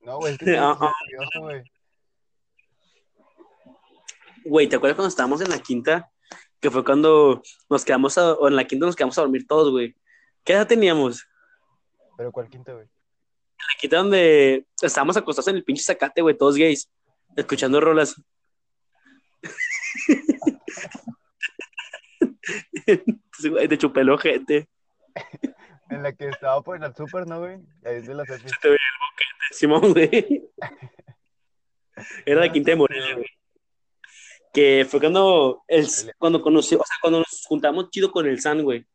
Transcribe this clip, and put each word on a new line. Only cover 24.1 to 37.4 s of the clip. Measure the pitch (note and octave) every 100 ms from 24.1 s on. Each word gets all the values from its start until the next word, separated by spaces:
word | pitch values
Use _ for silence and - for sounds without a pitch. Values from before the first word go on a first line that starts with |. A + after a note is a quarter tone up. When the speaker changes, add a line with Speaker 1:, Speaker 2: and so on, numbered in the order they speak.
| D3 D#3+ C3 C3+ D3 D3+ _ _ _ _ - - - - - _ _ _
Speaker 1:
En | C#3+
la | C#3+
que | - C#3+
estaba | C3+ C3+ C3+
por | C#3 F3+
el | D#3 B2
súper, | D3 F#3 F3
¿no, | E3
güey? | F3 F#3+ F3+ _
Ahí | A#2 A#2+
de | A#2
la | C#3 C#3+
Cepi. | C3 B2 -
Speaker 2:
Te | D3+
veía | C#3+
el | C#3 -
boquete, | C#3 - C#3+ - C#3+
Simón, | - D3 D#3 G#3
güey. | E3+ D#3+ A#3 - C#4+ - - - - B2+ _ - - _ _ _ _ _ _ _ - - - -
Era | D3
la | E3+
Speaker 1:
No, |
Speaker 2:
quinta | D#3 C#3+
de | E3
Speaker 1:
no, |
Speaker 2:
Morelia, | C#3+ C3 D3
Speaker 1:
no. | B2+
Speaker 2:
güey. | A#2+ _ _ _ _ _ _ _ _ - - - _
Que | - C#3+ C3+ C3+
fue | C#3+
cuando | D3 F#3 F#3+ F3 C3+ B2 _
el, | D#3+ C#3
Speaker 1:
Morelia. | - A2+ -
Speaker 2:
cuando | E3+ E3
conocí, | D#3 D#3 - E3
o | -
sea, | -
cuando | E3 E3
nos | E3 -